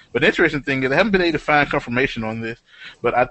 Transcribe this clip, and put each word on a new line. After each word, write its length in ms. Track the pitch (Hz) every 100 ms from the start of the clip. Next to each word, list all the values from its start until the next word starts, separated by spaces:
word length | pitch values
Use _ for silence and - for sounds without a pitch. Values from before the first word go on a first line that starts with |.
| _
But 100 | 120
the 60 | 160
interesting 340 | - 170 147
thing 220 | 135 135
is, 80 | 131
I 20 |
haven't 180 | 139 214
been 80 | 190
able 120 | 175
to 120 | 151
find 240 | - 151 143
confirmation 540 | 147 - 120 135 -
on 180 | 110 113
this, 200 | 113 117 _ - - -
but 120 | 117 113
I 100 | 131